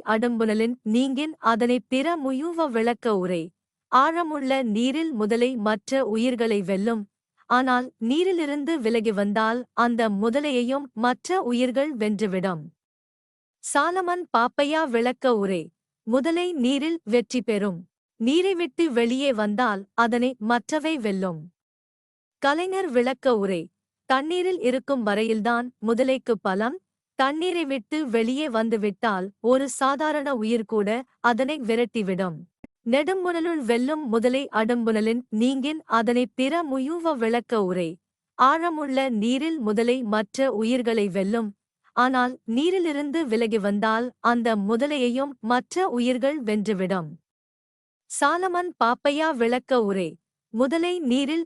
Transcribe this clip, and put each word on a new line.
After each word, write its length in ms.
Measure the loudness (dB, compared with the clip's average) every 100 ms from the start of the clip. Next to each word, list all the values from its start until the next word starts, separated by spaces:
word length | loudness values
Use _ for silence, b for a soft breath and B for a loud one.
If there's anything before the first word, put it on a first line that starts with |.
| -2
அடும்புனலின் 720 | 0 0 0 0 0 -2 -2 0
நீங்கின் 480 | 0 2 0 -4 -2
அதனை 360 | 0 2 2 0 0
பிற 280 | -2 0 -2
முயூவ 500 | -2 -4 -4 -2 -2
விளக்க 480 | 0 0 0 0 0
உரை. 240 | 0 -2 -6 _ _ _ 0
ஆழமுள்ள 680 | 4 4 2 -2 -2 0 0
நீரில் 480 | 0 0 0 0 -2
முதலை 360 | -2 0 2 0 0
மற்ற 460 | -2 -2 -2 -2 0
உயிர்களை 540 | 0 0 0 0 0
வெல்லும். 420 | 0 0 0 -2 -6 _ _ _ b
ஆனால் 380 | 2 2 0 -2 -4
நீரிலிருந்து 760 | 0 2 2 2 0 -2 -2 0
விலகி 340 | 0 0 0
வந்தால், 480 | 0 0 2 0 0 -4
அந்த 280 | 0 2 2 0
முதலையையும் 720 | 2 0 0 0 0 0 -2 -6 -2
மற்ற 460 | -2 -2 -2 -2
உயிர்கள் 480 | 0 0 0 0 -2 0
வென்றுவிடும். 680 | -2 0 0 0 -2 -4 -10 _ _ _ _ _ _ _ _ _
சாலமன் 640 | -2 0 2 0 -2 -4 0
பாப்பையா 520 | 0 0 0 0 0 0
விளக்க 480 | 0 0 0 0 2
உரை. 280 | 0 -2 -6 _ _ _ -2
முதலை 400 | 0 2 0 -2
நீரில் 460 | 0 0 0 0 -4 0
வெற்றி 340 | 0 0 -4
பெறும். 380 | 0 0 0 -4 -12 _ _ -4
நீரை 320 | 2 2 2
விட்டு 300 | 0 -2 0 0
வெளியே 400 | 2 0 0 0
வந்தால், 500 | 0 0 0 0 -2 -6 0
அதனை 340 | 0 2 0 -2
மற்றவை 540 | -2 -2 0 -4 -2 -4
வெல்லும். 440 | -2 -2 -4 -6 -12 _ _ _ _ _ _ _ _ -2
கலைஞர் 480 | 0 0 0 -2 0
விளக்க 440 | 0 0 0 0 2
உரை. 240 | 0 -2 -6 _ _ _ -2
தண்ணீரில் 520 | 0 0 -2 0 0
இருக்கும் 420 | 0 0 -2 -2
வரையில்தான் 640 | 0 0 0 0 0 -2 -4 -6
முதலைக்கு 540 | -2 0 2 0 0 -2
பலம். 360 | 0 -2 -2 -4 _ _ _ 0
தண்ணீரை 440 | 0 0 -2 -2 -2
விட்டு 320 | -4 -4 -4 0
வெளியே 360 | 0 0 -2 -2
வந்துவிட்டால், 760 | 0 0 0 -2 -2 -2 -2 -4 -4
ஒரு 240 | 2 2 2
சாதாரண 580 | 0 0 0 0 -2 -2 -2
உயிர் 300 | 0 -2 0
கூட 240 | -2 0 -2 -6 _
அதனை 340 | 0 2 0 -2
விரட்டிவிடும். 800 | -2 0 0 -2 -2 -2 -4 -6 -16 _ -20 _ 0
நெடும்புனலுள் 760 | 0 2 0 0 -2 -2 -2 0
வெல்லும் 380 | 0 0 -2 -2
முதலை 360 | 0 2 0 -2
அடும்புனலின் 680 | -2 0 0 0 0 0 -2 -2
நீங்கின் 520 | 0 0 0 -2 -4 0
அதனை 360 | 0 2 2 0 0
பிற 260 | 0 0
முயூவ 500 | -2 -2 -2 -2 -2
விளக்க 500 | 0 0 0 0 0
உரை. 260 | 0 0 -4 -6 _ _ _ 2
ஆழமுள்ள 720 | 4 4 0 -2 -2 0 0
நீரில் 500 | 0 0 0 -2 -2
முதலை 380 | -2 0 2 0
மற்ற 440 | 0 -2 -2 -2 0
உயிர்களை 520 | 0 0 0 0 0 0
வெல்லும். 420 | 0 -2 -2 -4 -8 _ _ b 0
ஆனால் 380 | 2 2 0 -2 -4
நீரிலிருந்து 760 | 0 2 2 0 -2 -2 -2 0
விலகி 340 | 0 0 0
வந்தால், 480 | 0 0 0 0 -2 -2
அந்த 300 | 0 2 2 0
முதலையையும் 760 | 0 0 0 0 0 0 -4 -6
மற்ற 460 | -2 -2 0 -2 0
உயிர்கள் 500 | 0 0 2 0 -2
வென்றுவிடும். 680 | -2 -2 0 -2 0 -2 -4 -12 _ _ _ _ _ _ _ _ -12
சாலமன் 580 | 0 2 2 0 -2 -4 0
பாப்பையா 520 | 0 2 0 0 0 0
விளக்க 380 | 0 0 0 0
உரை. 260 | 2 0 -4 -8 _ _ _
முதலை 400 | 0 2 2 0 0
நீரில் 420 | 0 2 2 -2